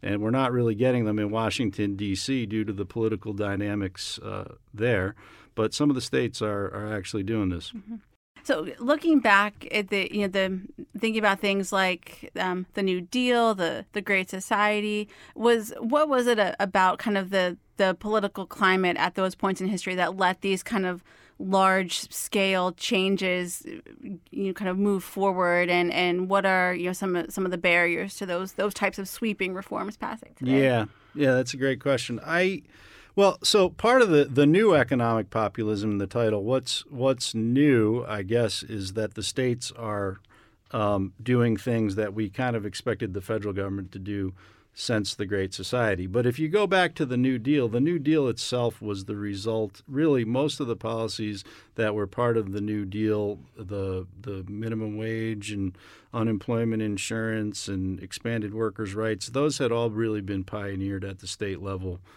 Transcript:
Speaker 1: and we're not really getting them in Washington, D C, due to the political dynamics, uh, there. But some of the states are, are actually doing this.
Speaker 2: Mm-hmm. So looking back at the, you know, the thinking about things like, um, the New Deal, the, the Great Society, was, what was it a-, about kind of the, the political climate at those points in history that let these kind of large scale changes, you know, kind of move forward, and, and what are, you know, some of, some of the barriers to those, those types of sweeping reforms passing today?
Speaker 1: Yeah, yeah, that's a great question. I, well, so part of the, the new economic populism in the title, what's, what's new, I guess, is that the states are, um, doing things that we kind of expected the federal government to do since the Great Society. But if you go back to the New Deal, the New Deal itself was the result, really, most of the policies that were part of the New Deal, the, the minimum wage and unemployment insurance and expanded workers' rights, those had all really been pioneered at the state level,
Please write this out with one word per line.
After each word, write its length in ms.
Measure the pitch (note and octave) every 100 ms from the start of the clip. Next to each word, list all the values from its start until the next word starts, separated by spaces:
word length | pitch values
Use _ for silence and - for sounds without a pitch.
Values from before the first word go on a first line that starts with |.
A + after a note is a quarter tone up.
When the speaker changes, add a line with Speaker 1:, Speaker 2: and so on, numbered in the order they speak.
Speaker 1:
and 220 | - G#2
we're 80 | G#2+
not 220 | B2+ C3
really 220 | B2 A#2+
getting 300 | G#2 B2+ B2
them 140 | A2 G#2+
in 120 | G#2
Washington, 680 | A2 A#2+ - A#2 G2 G#2 G2
D 180 | G#2
C, 320 | F#2+ - C3+ A2
due 180 | A2
to 80 | G#2
the 140 | G2 F#2+
political 460 | A#2 A2 A2 A2
dynamics, 840 | G2+ G#2 G2 G#2 G#2 F#2+ F#2+ - -
uh, 340 | G#2 G2 - - _
there. 420 | G#2 A#2 G#2+ F#2+ - - - -
But 200 | - A2
some 160 | - D3
of 60 | C3
the 40 |
states 400 | A#2+ C3 B2 -
are, 260 | G#2+ G2+ G2+
are 300 | G2+ G#2 G#2+
actually 280 | F#2 A2
doing 260 | G2 A2+ G2
this. 220 | F2 -
Speaker 2:
Mm-hmm. 240 | A3+ G3+ A3+ _ _ _ -
So 240 | - C4 F4 -
looking 400 | A#3+ D4+ E4+ D4+
back 480 | A3+ G3 G#3 - -
at 160 | G#3+ G3
the, 200 | G3+ F#3+
you 100 | G#3
know, 60 | G3+
the 320 | G3 F#3+ F#3 F#3+ - - G3+
thinking 200 | A3+ A3
about 220 | G#3+ G3
things 320 | G3+ G3 F#3
like, 580 | G3 F#3+ F3+ - - - -
um, 260 | F#3 F3+ F3+
the 80 | -
New 180 | G3 F3+
Deal, 540 | F3+ B3 B3 A#3+ A3+
the, 300 | G3+ E3+ A2+ -
the 80 | G#3+
Great 300 | F#3+ G3 F#3
Society, 760 | F#3+ F#3 G#3 G#3 G#3 G#3+ G#3+ G#3 - -
was, 400 | - A#3 A#3 A3 -
what 280 | A#3 D4 D4+
was 180 | C4 A#3+
it 120 | A3+
a-, 180 | F#3+ -
about 400 | G3 G3 F#3 F3+
kind 180 | A#3 G3
of 120 | F#3
the, 280 | G3 F3+ F3 _ -
the 180 | F#3+
political 520 | F3+ G#3 A3 G3 - F#3
climate 500 | - F#3+ F#3 F3+ E3+
at 160 | F3
those 200 | F#3+ F#3+
points 260 | F#3 G3 F#3
in 80 | F#3+
history 280 | F#3+ - F#3
that 200 | F3 F#3+
let 240 | F#3 F#3
these 200 | G3 F#3
kind 240 | - A3 F#3
of 160 | F3 _ - - _
large 720 | F#3+ F#3+ F#3+ F#3+ F3+ - -
scale 580 | - - G#3 F#3+ F#3+ F3+
changes, 960 | F3 - A#3 F#3+ G3 F#3+ F3+ F3+ - - - - - - F3+ _
you 160 | - G3
know, 60 |
kind 160 | F3+ G3
of 100 | F#3
move 240 | G3+ G3
forward, 680 | - - G3 F#3 F3+ F3 F3
and, 240 | F3 F3
and 360 | E3+ F3+ F3 F#3
what 180 | G3 G3
are, 260 | F#3 F3+
you 140 | F3+ F3
know, 60 |
some 240 | F3+ F#3+ F3
of, 160 | -
some 120 | -
of 60 | F#3+
the 80 | F3+
barriers 560 | F3 E3+ F3 E3 G3
to 100 | -
those, 280 | F#3+ F3 F#3+
those 200 | - G3+
types 280 | - G3 F#3+
of 80 | F#3+
sweeping 440 | - A3+ G#3 F#3
reforms 440 | F#3 G3 G#3 G3 G#3+
passing 360 | - A3 - -
today? 260 | B2+ C3+
Speaker 1:
Yeah, 220 | C3+ A#2+ G#2+ - _
yeah, 200 | C#3+ C#3+
that's 200 | B2+ B2+
a 40 | C3+
great 240 | C3+ B2+
question. 400 | C#3 C3 - A#2
I, 380 | D3 E3 F#3 F#3+ - - - - - -
well, 220 | G3 -
so 260 | - G#3+ F3+
part 320 | - A3 B3+
of 100 | A3+
the, 160 | D3+ C#3+
the 200 | C3 D3
new 300 | E3+ A3 D#3+
economic 540 | B2 C3 A#2 A2+ F#2+
populism 600 | A2+ G#2+ G#2+ G#2+ G#2+ G#2+
in 80 | G2+
the 80 | G2
title, 380 | A#2+ A2+ G#2+
what's, 420 | G2+ C3 B2+ - -
what's 480 | C3+ C3 C3 -
new, 680 | A#2 A2+ B2+ D3 B2+ G#2+ A#2 A#2+
I 160 | G#2
guess, 400 | F#2 A#2 A2+ -
is 300 | - A2 F#2+
that 220 | G2 G#2+
the 80 | -
states 480 | G#2 - B2+ A#2+ - -
are, 440 | A2+ G#2 G2 G2 _ _ _ _ _
um, 440 | A2+ G#2 G2+ F#2+ -
doing 360 | A2+ B2 A#2 A2
things 400 | - A2+ G#2+ G2
that 180 | G#2+
we 160 | G2+ G#2+
kind 240 | G2 B2+
of 100 | A#2
expected 480 | G#2 - - A2 G#2+
the 80 | F#2
federal 320 | F#2 A2 G#2
government 380 | G2 G2 G2 F2+
to 80 | G2+
do 360 | F#2+ G2+ F#2+ F#2 - _ _ -
since 380 | - A2+ G2+
the 100 | -
Great 300 | G#2 G2+ F#2+
Society. 500 | - F#2+ B2 A2+ F#2+ F#2
But 180 | G#2 B2
if 100 | B2
you 120 | D#3
go 180 | G3 G3+
back 300 | F#3+ F3 E3+
to 100 | D3
the 100 | B2
New 220 | B2+ B2+
Deal, 300 | A2+ D3 A#2+
the 100 | A#2
New 220 | D3 F3
Deal 260 | C#3 D#3 C3+
itself 560 | A#2+ - B2 A#2+ -
was 220 | G#2+ G2+
the 100 | G2
result, 680 | G#2 G#2 G2+ G#2+ A2 G#2+ - -
really, 380 | C3+ D#3 C#3
most 340 | A2+ B2 D3+ -
of 80 | B2+
the 80 |
policies 720 | A2+ A2 A2+ A2+ - G#2+ G2+ - - - -
that 180 | A2
were 140 | G#2+ G2+
part 280 | - A#2+ A2+
of 140 | G2+
the 100 | G2+
New 240 | G#2 G#2+
Deal, 540 | G2 G2+ G#2+ G#2 G#2 G#2 - -
the, 520 | F#2+ G2+ F#2+ F#2 F2+ F#2
the 240 | G2+ G2 F#2
minimum 480 | G#2 A2+ A2+ A2 G#2+
wage 560 | A2+ A2+ A2+ G#2+ G2
and 260 | G#2 F#2+ F2+ - - _
unemployment 680 | A#2 A2+ G#2+ - A#2 A2+ A2
insurance 840 | G#2+ G2+ - A2+ A2 A2 G#2 - -
and 340 | G2 F#2+ F#2
expanded 500 | F#2 - A#2 A#2 G#2
workers' 440 | G#2+ A2+ G2+ G#2 G2+
rights, 320 | A2 G#2+ -
those 300 | B2 D3+ C#3
had 120 | C3
all 200 | A#2 A#2
really 300 | G#2+ A2+ G#2+
been 220 | G2 G2+
pioneered 600 | F#2+ G#2+ G2+ F#2+ G2 G2
at 160 | F#2+ F#2
the 80 | F#2+
state 340 | - G2+ F#2+
level, 380 | G2 F#2+ F#2 F2+ -